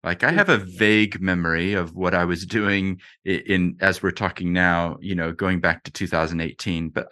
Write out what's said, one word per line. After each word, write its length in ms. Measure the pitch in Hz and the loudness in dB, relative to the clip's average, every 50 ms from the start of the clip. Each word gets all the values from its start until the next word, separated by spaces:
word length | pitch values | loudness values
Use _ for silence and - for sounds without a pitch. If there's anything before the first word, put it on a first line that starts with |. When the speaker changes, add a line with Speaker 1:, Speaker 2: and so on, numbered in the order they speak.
Speaker 1:
Like, 220 | - 85 90 - - | -4 -4 -2 0 0
I 80 | 135 | 2
have 160 | 170 196 202 185 | 4 4 4 4
a 100 | 151 104 | 4 2
Speaker 2:
Mm. 180 | 95 90 90 | 2 -6 -2
Speaker 1:
vague 440 | 90 107 104 107 107 110 104 - 85 | 2 4 4 6 6 4 2 0 -2
memory 520 | 92 95 90 87 85 82 82 82 87 95 | 0 0 0 0 0 0 0 0 0 0
of 220 | 104 98 87 82 82 | -2 -2 -4 -4 -4
what 200 | 90 92 87 90 | -2 0 2 2
I 100 | 90 87 | 2 2
was 200 | 87 87 85 95 | 2 0 -4 -4
doing 560 | 87 104 113 104 101 98 98 95 95 92 92 - - - _ _ | -4 -2 0 2 2 2 2 0 -2 -4 -6 -12 -20 -20 _ _
i-, 40 | 95 | -2
in, 460 | 95 80 - - 98 90 90 87 87 - | -2 -2 0 0 2 2 2 0 0 0
as 220 | 95 95 92 - | 0 0 0 0
we're 80 | - 92 | -2 -4
talking 420 | 90 - 104 90 - - 90 87 | -2 -2 -4 -4 -4 -4 -4 0
now, 460 | 87 90 90 90 85 85 85 85 80 - | 2 2 2 2 2 2 0 -2 -4 -8
you 140 | - 98 95 | -8 -6 -4
know, 160 | 87 82 82 | -4 -4 -4
going 300 | 82 - 98 92 92 87 | -4 -2 -2 0 0 2
back 240 | 87 85 82 - _ | 2 0 0 -2 _
to 80 | - | -14
two 160 | - - 98 82 | -8 -8 -6 -2
thousand 320 | 90 82 80 80 85 82 | 0 0 0 0 -2 -4
eighteen, 480 | 82 78 - - - 101 85 82 82 80 | -4 -6 -8 -8 -6 -4 -4 -4 -4 -4
but 180 | - - - - | -6 -6 -4 0